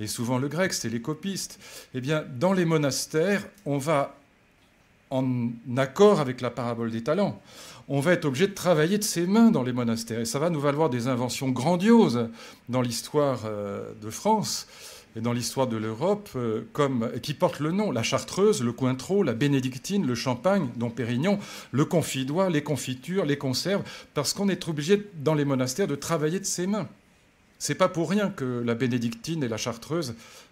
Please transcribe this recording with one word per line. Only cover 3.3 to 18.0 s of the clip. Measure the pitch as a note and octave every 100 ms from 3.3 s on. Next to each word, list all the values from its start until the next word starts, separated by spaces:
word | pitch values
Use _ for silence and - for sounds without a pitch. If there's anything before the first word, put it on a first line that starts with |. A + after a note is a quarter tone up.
| G3 G3+ - -
on | C#3+
va, | C3 D3 C#3 - _ _ _ _ _ _ _ _ -
en | C3 C3 B2 A#2 A2+ C3+ B2
accord | C3+ - G#3 F3+
avec | C3+ B2+
la | B2
parabole | A#2 A#2+ A#2 A#2
des | A2+
talents, | A#2 E3+ F#3+ - - - - - -
on | C#3
va | D3+
être | E3+ D#3
obligé | C3 G3
de |
travailler | G3 E3+ D#3 D#3 G#3
de |
ses | G#3 F3 F3
mains | G#3+ A3+
dans | D#3+
les | B2
monastères. | B2 A#2 A2+ - A2+
Et | A2+
ça | C#3+
va | E3
nous | D#3+
valoir | C#3+ C#3+ D#3+
des | B2 A#2
inventions | B2 B2 - C3
grandioses | B2+ C3+ F3+ G3+ A#3 F3+ A#2+ A2+ - - - -
dans | B2
l'histoire, | B2 A2+ - D3 C#3+ A#2+ G#2+
euh, | G#2 G2+ G#2 A2 A2
de | G#2+
France | - G3+ A3 C#3 - - - - - - A2+
et |
dans | A2+
l'histoire | A#2+ A#2+ - B2+
de | A2+
l'Europe, | G#2+ A2 E3+ G3+ G3+ C3
euh, | A#2+ A2 A#2
comme, | - C#3 B2+ A#2 C3
qui | -
portent | D3 F3 F3
le | D3+
nom, | F#3 G#3+
la | B2